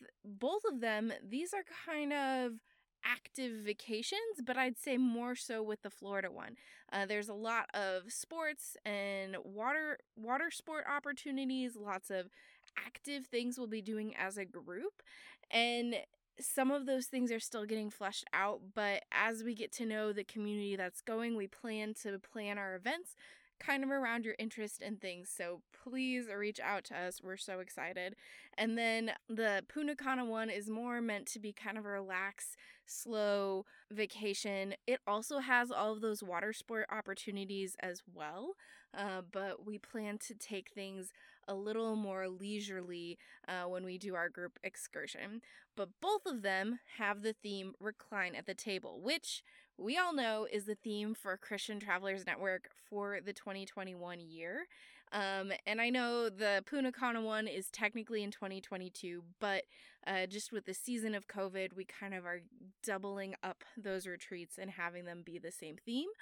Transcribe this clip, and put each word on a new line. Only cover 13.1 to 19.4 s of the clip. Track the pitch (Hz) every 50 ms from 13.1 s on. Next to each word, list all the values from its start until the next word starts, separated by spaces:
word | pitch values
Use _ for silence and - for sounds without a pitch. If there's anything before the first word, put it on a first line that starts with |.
| 285 285 262
things | - - 233 240 247 247 254
we'll | 247 220
be | 220 220 196
doing | 214 220 214 214 214 -
as | - 170 190 196 202
a | 196
group. | 180 - 175 - - 180 196 302 403 - - - - - - - - - - - -
And | - 226 233 240 240 240 240 240 233 - - - _ _ _ _ _ -
some | 262 - - 277 262 254
of | 277 285 269
those | 269 269 262 247
things | - - 262 247 240
are | 233 226
still | - - - 226 214
getting | 214 220 220 214 208
fleshed | 208 - 208 196 208 - - - -
out, | 160 196 202 214 - 160 196 -
but | 226 208 202 202 - - - -
as | 143 202 226 226 220